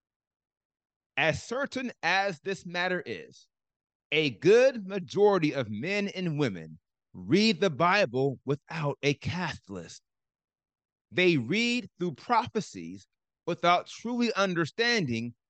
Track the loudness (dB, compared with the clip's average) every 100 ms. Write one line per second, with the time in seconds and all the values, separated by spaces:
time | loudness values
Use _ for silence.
0 | _ _ _ _ _ _ _ _ _ _
1 | _ -2 0 0 -4 -6 -6 -6 -8 -6
2 | -2 0 -2 -6 -8 -10 -8 -4 -2 -4
3 | -6 -10 -12 -20 _ _ _ _ _ _
4 | -4 0 0 2 6 8 6 2 -4 -8
5 | -4 4 4 6 2 0 -4 -4 -4 -2
6 | -2 -4 -2 0 0 -2 -10 -18 _ _
7 | _ -12 0 4 4 2 0 2 2 4
8 | 2 0 -2 -2 -4 -6 -6 -6 -4 -2
9 | -2 -2 -4 -6 -6 -8 -12 -14 -14 -18
10 | _ _ _ _ _ _ _ _ _ _
11 | _ 2 4 4 2 0 0 0 -4 -6
12 | -6 -6 -2 0 0 -4 -6 -8 -12 -14
13 | -18 _ _ _ -8 0 2 2 0 -10
14 | -6 0 0 0 0 0 -2 -2 0 0
15 | 0 -2 -6 -12 _